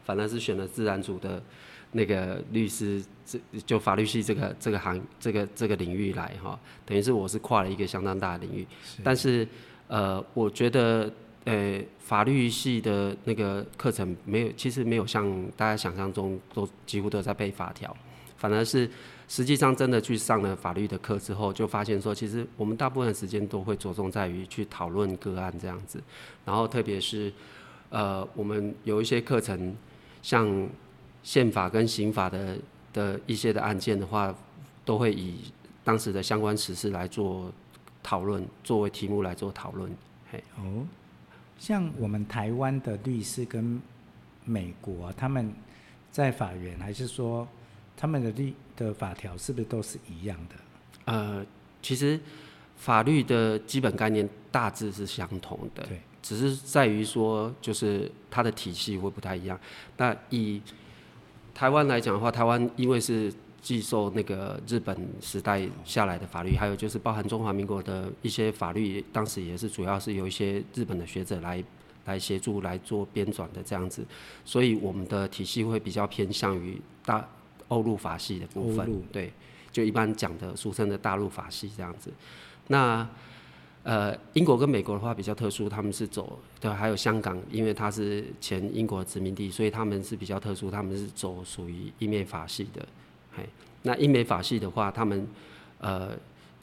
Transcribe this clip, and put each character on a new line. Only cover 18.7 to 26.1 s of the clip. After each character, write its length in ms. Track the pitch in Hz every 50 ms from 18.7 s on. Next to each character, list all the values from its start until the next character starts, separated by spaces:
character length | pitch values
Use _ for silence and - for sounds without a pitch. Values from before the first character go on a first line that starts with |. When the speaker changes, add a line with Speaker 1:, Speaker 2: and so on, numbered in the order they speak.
| - 131 123 117 - - - - - - - -
Speaker 1:
实 160 | - - 123
际 120 | 131 147
上 180 | 127 139 131 131
真 140 | - 135 127
的 100 | 123 113
去 160 | 107 - 120
上 260 | 110 120 - 117 104
了 120 | 98 98 95
法 180 | - - 90
律 140 | 87 95 104
的 100 | 101 98 92
课 200 | - - 104 98
之 140 | - -
后， 200 | 101 98 107 98
就 140 | 95 - 113
发 160 | 104 - 104
现 180 | 104 107 107 98
说， 140 | 98 110 104
其 140 | - 117 104
实 180 | 107 117 117 120 -
我 80 | - 107
们 120 | 107 113
大 120 | 117 143 131
部 120 | 127 135
分 80 | 127 113
的 60 | 101
时 120 | - 104
间 180 | 92 110 104 104
都 140 | 98 107 98
会 160 | 95 110 104
着 160 | 98 - 98
重 180 | 87 107 98 95
在 180 | 92 107 98 87
于 180 | 87 90 92
去 180 | - - - 104
讨 220 | - - - 90 85
论 280 | 85 101 104 95 92
个 200 | 92 - 104 92 92
案 140 | 92 92 87 82
这 80 | -
样 140 | 92 90 92 98
子。 140 | - - - - -